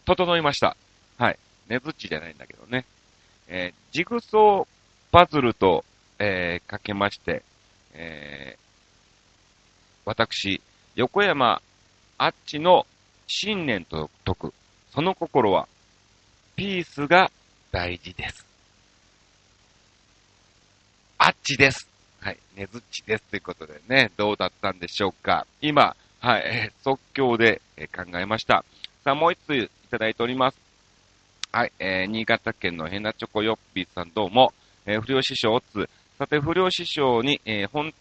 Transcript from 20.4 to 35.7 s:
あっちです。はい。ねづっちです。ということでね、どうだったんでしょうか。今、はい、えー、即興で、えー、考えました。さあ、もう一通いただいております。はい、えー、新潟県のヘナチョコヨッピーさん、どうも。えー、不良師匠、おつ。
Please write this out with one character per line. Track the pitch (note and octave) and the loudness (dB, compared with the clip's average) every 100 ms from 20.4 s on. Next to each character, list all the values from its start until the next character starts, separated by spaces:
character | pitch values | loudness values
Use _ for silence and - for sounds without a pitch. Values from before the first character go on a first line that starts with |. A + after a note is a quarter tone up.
| _ _ _ _ _ _ _ - | _ _ _ _ _ _ _ 0
あ | E3+ | 2
っ | - | 2
ち | - C3 | -6 2
で | C#3 | 2
す。 | C3 - _ _ _ | 2 -10 _ _ _
は | G2 | -12
い。 | F#2 _ G2 | -12 _ -14
ね | G2 | -14
づ | A#2 | -14
っ | - | -16
ち | - | -16
で | - G#2+ | -4 -6
す。 | - | -4
と | G2+ | -10
い | |
う | |
こ | - | -10
と | F2 D#2 | -12 -14
で | D2+ A2 | -20 0
ね、 | C3 A#2 - | 2 2 2
ど | G#2 | 0
う | G#2 | 0
だ | F#2 | -4
っ | - | -4
た | G2+ | -6
ん | F#2 | -6
で | F2 | -10
し | - | -2
ょ | G2 | -2
う | |
か。 | - - E2+ - _ | -2 0 0 0 _
今、 | D3+ C#3+ G#2+ - _ _ | 0 4 4 2 _ _
は | A#2+ G#2+ | 0 0
い、 | |
え | D2 A#2 G#2+ | 0 -4 -4
ー、 | - | -4
即 | C#3 C3+ _ | -2 -2 _
興 | - C3 A#2 | -2 0 4
で、 | A2+ F#2+ - - | 4 4 -6 -18
え | D#2 | -16
ー、 | F2 F2 | -14 -10
考 | F2 | -8
え | F#2+ | -4
ま | A2+ | -4
し | - | 2
た。 | G#2+ - _ - _ - | 2 2 _ -20 _ -4
さ | |
あ、 | C#3+ | 0
も | E3 | 0
う | |
一 | F3+ - | 0 -4
通 | C#3 | -4
い | F#2 - _ | -4 -8 _
た | A#2 | -4
だ | A2 | -4
い | - | -2
て | |
お | A#2+ | -4
り | C3 | 0
ま | C3 | -2
す。 | - _ _ _ _ _ _ _ _ - | -2 _ _ _ _ _ _ _ _ -6
は | A2+ A#2+ | -2 -2
い、 | - | -4
え | F#2+ F#2 F#2+ | -4 -2 -2
ー、 | |
新 | A2 A2+ | -4 -2
潟 | A2+ - | -2 -2
県 | - F#2 E2+ | -6 -6 -6
の | D#2+ | -8
ヘ | G2 | -6
ナ | G#2+ | -8
チ | - A2+ | -8 -6
ョ | |
コ | G#2+ | -2
ヨ | A2 A2 | -2 -2
ッ | _ | _
ピ | F#2+ | -10
ー | F2+ - | -8 -10
さ | |
ん、 | E2+ | -8
ど | A2+ G2 | -4 0
う | |
も。 | A2+ C3 - _ _ - | 4 2 2 _ _ -4
え | G#2+ | -4
ー、 | |
不 | A2 | 0
良 | C3 | -2
師 | - B2+ | -2 -2
匠、 | A2 | 0
お | A#2 | 0
つ。 | - | -2